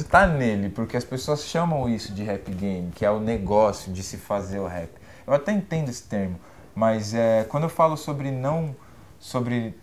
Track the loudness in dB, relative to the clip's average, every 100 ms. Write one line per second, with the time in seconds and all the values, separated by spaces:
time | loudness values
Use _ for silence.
0 | 6 6 8 4 2 0 -2 -4 -4 -4
1 | -4 -4 -2 -2 -2 0 2 2 0 -2
2 | -4 -6 -4 -4 -6 -4 -2 -2 -4 0
3 | 2 2 0 -2 2 4 4 2 -6 -8
4 | -8 -8 -4 -4 -2 -6 -6 -6 -10 -12
5 | -20 -10 0 0 2 -2 -2 -2 -4 -6
6 | -6 -4 -4 -6 -12 -20 -10 0 2 2
7 | 0 2 4 4 2 -2 -2 2 2 2
8 | -4 -4 -4 -2 -2 -2 -2 -8 -16 -20
9 | -20 -20 -6 -4 0 -2 -2 -8